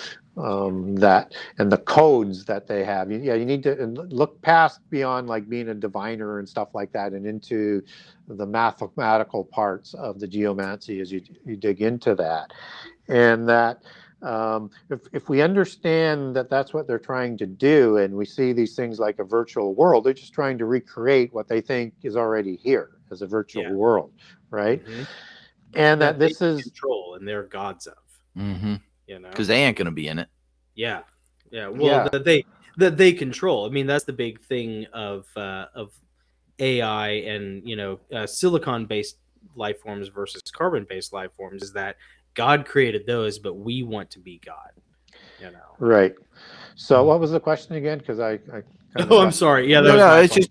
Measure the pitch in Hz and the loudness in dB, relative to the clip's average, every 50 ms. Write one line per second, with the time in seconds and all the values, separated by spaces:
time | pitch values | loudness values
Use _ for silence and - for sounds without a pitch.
0 | - - - - _ _ _ 180 143 113 98 98 98 95 92 92 90 98 98 95 | -18 -18 -18 -20 _ _ _ -8 -6 -4 -4 -2 -4 -4 -4 -4 -6 -4 0 4
1 | 104 101 92 107 - - - - - - - - 104 101 104 - - - - 151 | 6 6 6 6 4 0 -8 -18 -18 -14 -4 -2 2 2 2 2 0 2 4 6
2 | 156 156 139 120 107 98 95 92 98 - 104 101 - - 107 101 98 104 98 95 | 6 8 6 4 2 -2 -6 -8 -8 -8 -8 -8 -6 -4 -4 -4 -2 -2 -4 -4
3 | 92 98 107 113 139 135 117 113 120 123 143 139 131 143 139 135 127 113 117 139 | -4 -6 -6 -6 -4 -2 -2 -2 0 -2 -2 -2 0 -2 -2 -2 -4 -8 -8 -10
4 | 175 185 139 123 151 151 - _ - 160 165 165 160 143 - _ _ _ 160 139 | -12 -8 -2 -2 -2 -2 -2 _ 2 4 6 6 6 4 0 _ _ _ -6 -4
5 | 135 131 127 127 123 120 113 110 104 107 120 120 117 113 110 104 107 104 95 101 | -2 -2 -4 -4 -4 -4 -6 -6 -6 -6 -8 -8 -8 -8 -8 -8 -8 -8 -8 -8
6 | 101 110 117 107 107 104 104 101 98 92 - 113 104 - - 107 101 - - 107 | -8 -8 -8 -8 -8 -8 -8 -10 -10 -10 -8 -8 -8 -6 -8 -10 -10 -8 -8 -8
7 | 98 101 98 98 98 107 107 104 - - 120 110 107 104 104 98 95 - - - | -8 -8 -8 -8 -10 -10 -10 -10 -10 -6 -4 -4 -2 -2 -2 -4 -6 -8 -18 -20
8 | - - _ _ _ - 104 98 101 101 107 113 117 113 - - - 92 - - | -20 -20 _ _ _ -18 -12 -10 -8 -4 -2 0 0 0 -2 -4 -10 -12 -8 -6
9 | 120 110 110 110 110 - - 104 95 - - 113 107 101 92 95 - - - - | 0 2 2 2 0 -2 -6 -8 -8 -6 -4 -2 -2 -2 -2 -6 -10 -16 -16 -12
10 | 143 113 95 98 104 92 92 104 104 104 98 98 98 95 101 101 - - 101 95 | -12 -12 -10 -10 -12 -8 -4 -2 -2 -2 -2 -4 -6 -6 -8 -10 -12 -12 -10 -10
11 | 95 90 98 92 - _ - _ _ 127 110 98 107 104 95 95 107 113 120 117 | -8 -8 -10 -12 -12 _ -20 _ _ -14 -12 -6 -4 -4 -2 0 -2 -2 -2 -2
12 | - 123 101 90 85 80 80 78 - - - - - - - - - - - _ | -2 -2 0 0 -2 -4 -4 -6 -8 -12 -16 -20 -20 -20 -20 -20 -20 -20 -20 _
13 | _ - 135 120 120 117 117 113 117 117 117 117 117 113 127 - _ - - - | _ -2 2 4 6 6 4 4 2 2 4 4 4 2 -2 -6 _ -20 -20 -20
14 | - _ _ _ - 143 113 110 110 110 110 110 107 101 - _ _ _ 139 120 | -20 _ _ _ -10 -8 -6 -4 -4 -2 -4 -4 -6 -10 -16 _ _ _ -12 -12
15 | - - - 139 - - 139 139 151 175 196 196 180 185 - - - 165 160 160 | -12 -12 -12 -12 -6 0 2 2 2 4 2 0 0 -2 -4 -6 -4 -2 0 2
16 | 160 156 151 147 139 131 127 131 123 127 135 135 139 - - 156 143 127 120 113 | 2 0 0 -2 -4 -4 -4 -4 -4 -2 -2 -2 -2 -2 -6 -8 -6 -4 -6 -6
17 | - - 131 127 123 123 117 101 104 92 95 - 131 139 156 147 123 113 107 104 | -6 -6 -6 -6 -4 -6 -6 -8 -8 -10 -4 0 2 4 6 6 6 6 4 4
18 | 98 98 98 101 104 - - - 131 127 120 120 117 107 - - 123 117 110 110 | 2 0 -2 -6 -8 -8 -4 -2 -2 0 0 0 -2 -2 -4 -6 -8 -6 -4 -4
19 | 110 107 104 - 98 92 110 117 117 - - 120 104 98 95 113 160 180 147 113 | -4 -4 -4 -6 -6 -2 -2 -2 -2 -2 -4 -4 -4 -2 2 4 4 6 6 4
20 | 110 131 135 139 - - _ - 143 135 131 113 113 110 131 123 - _ - 120 | 4 2 -2 -2 -8 -12 _ -4 -4 -4 -4 -4 -2 -2 -2 -2 -4 _ -10 -4
21 | 117 131 139 131 123 120 120 110 104 - 117 110 110 - 131 123 117 113 - _ | 0 2 4 4 2 0 -4 -10 -6 -4 -4 -4 -2 -2 -4 -4 -4 -8 -10 _
22 | - 127 104 120 117 110 110 107 101 98 92 - - - - 101 - - _ _ | -12 -6 -4 -2 -2 -2 -2 -2 -4 -4 -8 -6 -2 0 0 0 0 -6 _ _
23 | _ _ 98 90 98 90 104 110 104 - - 110 107 98 98 98 107 120 113 92 | _ _ -14 -14 -10 -6 -4 -4 -6 -6 -8 -10 -8 -6 -2 0 2 2 2 2
24 | - - _ _ _ - _ _ _ _ 113 104 101 107 120 - - 110 113 117 | 0 -4 _ _ _ -20 _ _ _ _ -6 -4 -2 -2 -2 -2 -6 -12 -14 -14
25 | 143 - - - - - - - - _ _ _ _ _ - 156 151 151 156 151 | -14 -14 -16 -20 -20 -20 -20 -20 -20 _ _ _ _ _ 0 2 4 4 6 4
26 | 151 147 156 139 156 160 160 - 180 170 156 143 127 - - - 139 135 120 101 | 4 2 2 2 0 0 2 0 -2 -2 -2 -2 -6 -10 -16 -10 -8 -6 -6 -6
27 | 90 87 90 92 98 101 107 104 101 - - 98 101 98 92 - - - - _ | -8 -12 -16 -16 -12 -10 -10 -10 -10 -12 -12 -10 -10 -10 -12 -14 -18 -20 -20 _
28 | _ _ _ _ _ _ _ 92 101 101 98 90 104 104 104 98 - _ _ _ | _ _ _ _ _ _ _ -10 -8 -8 -6 -6 -6 -6 -6 -6 -10 _ _ _
29 | _ - 98 90 - - - - 107 90 110 131 143 127 104 - 92 85 80 78 | _ -20 -20 -20 -20 -12 -8 -6 -2 2 2 4 4 2 0 -2 -4 -4 -4 -6
30 | 76 76 78 82 - - _ _ _ _ _ _ _ _ _ 110 113 117 - - | -6 -6 -6 -8 -8 -10 _ _ _ _ _ _ _ _ _ -8 -8 -8 -8 -10
31 | - _ _ _ _ _ _ _ _ _ 117 113 104 98 107 131 147 143 143 131 | -12 _ _ _ _ _ _ _ _ _ -14 -14 -12 -12 -4 0 2 2 2 2
32 | 104 - - 139 139 170 160 143 - - _ _ _ _ _ 165 190 180 156 143 | 2 0 -2 0 2 2 2 2 0 -4 _ _ _ _ _ 2 2 2 4 6
33 | 190 180 175 180 143 131 120 - 180 185 147 107 101 107 135 139 135 135 143 143 | 6 6 6 4 -2 -8 -6 -4 -2 0 0 0 -2 -2 -4 -4 -2 0 -2 -2
34 | - - 131 127 120 117 110 - _ _ 131 123 117 113 110 107 107 - - 113 | -2 -4 -6 -6 -6 -6 -6 -12 _ _ -6 -4 -4 -6 -8 -10 -12 -14 -12 -10
35 | 107 101 101 95 95 - - 107 101 95 95 95 95 - _ 127 107 - _ _ | -10 -8 -10 -10 -12 -14 -12 -12 -10 -10 -10 -12 -14 -14 _ -16 -16 -16 _ _
36 | _ _ _ _ _ _ _ _ _ _ _ - 135 135 127 123 113 110 107 107 | _ _ _ _ _ _ _ _ _ _ _ -4 -2 0 0 0 -2 -2 -4 -4
37 | 107 104 104 107 87 107 107 104 101 98 98 98 95 120 113 107 101 98 95 - | -4 -4 -4 -6 -6 -8 -8 -8 -8 -10 -12 -12 -12 -10 -10 -8 -8 -8 -10 -12
38 | _ _ 135 113 107 - - - 185 180 170 156 - 139 123 113 110 104 110 104 | _ _ -10 -10 -8 -8 -6 -2 0 0 0 0 -2 -4 -4 -6 -6 -6 -6 -6
39 | 104 - - _ _ _ _ _ _ _ _ 120 107 104 104 - _ 107 101 101 | -6 -8 -12 _ _ _ _ _ _ _ _ -10 -8 -8 -8 -10 _ -14 -12 -12
40 | 98 98 98 101 101 - - 92 - - - - 165 180 170 117 101 - 95 95 | -12 -12 -10 -12 -12 -10 -12 -16 -18 -20 -8 -6 -6 -4 -4 -6 -8 -10 -12 -14
41 | - - 101 98 92 92 - - 98 92 95 98 98 98 101 101 95 98 - - | -14 -12 -12 -14 -14 -14 -16 -18 -18 -18 -16 -16 -16 -14 -12 -12 -12 -12 -14 -16
42 | _ _ _ _ _ _ _ - 117 135 147 147 139 - - 139 131 117 107 101 | _ _ _ _ _ _ _ -2 0 2 2 0 0 -2 0 0 0 0 -2 -4
43 | 98 117 120 117 110 107 101 107 104 98 87 98 101 113 123 131 123 113 110 101 | -6 -4 -4 -4 -4 -4 -6 -8 -10 -12 -12 -10 -10 -8 -8 -8 -8 -8 -8 -10
44 | 90 - - 95 90 92 87 85 _ 82 80 80 - - _ _ _ _ _ _ | -10 -14 -18 -20 _ -20 -20 -20 _ -20 -20 -20 -20 -20 _ _ _ _ _ _
45 | _ _ _ _ - - - - 95 90 87 - - - - - 123 117 113 104 | _ _ _ _ -20 -20 -20 -20 -20 -20 -20 -20 -20 -20 -10 -2 2 4 6 6
46 | 95 92 - - _ _ _ - - - - - - - _ - - - 135 127 | 6 4 2 -4 _ _ _ -20 -20 -20 -20 -20 -20 -20 _ -20 0 4 4 6
47 | 135 156 156 170 165 151 165 160 - 156 156 156 - - 165 156 143 151 151 143 | 6 6 4 4 2 0 -2 -2 -2 -2 -4 -4 -4 -10 -10 -8 -6 -6 -6 -8
48 | 135 - 113 110 117 110 110 104 - - 120 107 - - _ _ _ _ - 165 | -8 -8 -6 -4 -4 -4 -6 -6 -10 -14 -18 -18 -18 -18 _ _ _ _ -6 -4
49 | 175 - 214 202 185 185 - - 180 151 139 131 127 139 151 147 143 147 143 208 | 4 6 8 8 8 6 2 2 4 4 4 4 4 6 6 8 8 10 10 10
50 | 196 175 160 165 180 175 - 196 185 - | 10 10 10 10 10 8 6 4 2 4